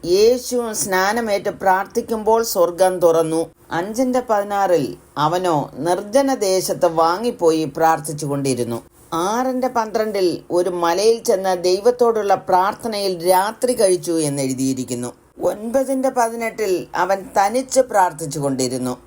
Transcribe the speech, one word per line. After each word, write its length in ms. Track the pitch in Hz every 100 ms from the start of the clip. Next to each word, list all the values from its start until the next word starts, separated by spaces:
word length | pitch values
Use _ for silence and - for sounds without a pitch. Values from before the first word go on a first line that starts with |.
| 165
യേശു 640 | 185 214 247 247 247 233
സ്നാനമേറ്റ് 760 | 208 214 185 190 226 226 196 202
പ്രാർത്ഥിക്കുമ്പോൾ 920 | - 196 185 196 - - 220 214 226
സ്വർഗം 560 | 226 202 170 170 185 180
തുറന്നു. 520 | 170 165 160 160 165 _ -
അഞ്ചിന്റെ 520 | 160 190 220 262 254 247
പതിനാറിൽ 680 | 214 202 202 190 170 123 - - -
അവനോ 520 | 151 180 180 156 127 -
നിർജ്ജന 560 | 160 185 208 233 277
ദേശത്ത് 520 | 254 202 185 175 165 175
വാങ്ങിപ്പോയി 800 | 165 165 180 240 - 165 160
പ്രാർത്ഥിച്ചുകൊണ്ടിരുന്നു. 1200 | 156 156 160 160 151 151 147 143 135 120 117 117 - _ -
ആറിന്റെ 560 | 165 180 226 262 254 254
പന്ത്രണ്ടിൽ 760 | 254 220 214 220 202 185 151 -
ഒരു 200 | 175 180
മലയിൽ 520 | 180 170 175 214 226
ചെന്ന് 420 | 226 196 190 180
ദൈവത്തോടുള്ള 680 | 175 185 208 247 233 226 202
പ്രാർത്ഥനയിൽ 960 | 190 - 185 190 - 233 208 196 180 170
രാത്രി 420 | 185 196 226 247
കഴിച്ചു 400 | 247 202 180 151
എന്നെഴുതിയിരിക്കുന്നു. 1040 | 165 151 139 135 127 131 131 123 120 120 - _ -
ഒൻപതിന്റെ 680 | 170 196 220 247 262 269 262
പതിനെട്ടിൽ 760 | 254 233 233 226 220 214 175 -
അവൻ 360 | - 180 196 185 -
തനിച്ച് 420 | 196 240 262 262
പ്രാർത്ഥിച്ചുകൊണ്ടിരുന്നു. 1160 | 254 214 185 151 160 151 139 131 127 127 127 131